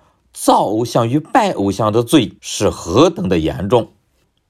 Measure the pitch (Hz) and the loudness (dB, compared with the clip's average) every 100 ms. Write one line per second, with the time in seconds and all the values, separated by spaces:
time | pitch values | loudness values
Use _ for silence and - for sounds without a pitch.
0 | _ _ _ - - 247 151 107 123 139 | _ _ _ -4 2 2 2 -2 -2 0
1 | 117 139 151 262 208 - 98 92 110 104 | 0 -2 0 0 0 0 -4 0 0 0
2 | 120 160 101 - - - 101 85 - 95 | 2 2 2 -6 -12 -2 -2 -2 -2 2
3 | 175 - 92 90 78 - 98 120 104 _ | 2 2 -2 -2 -2 -4 0 0 0 _
4 | _ _ _ _ _ | _ _ _ _ _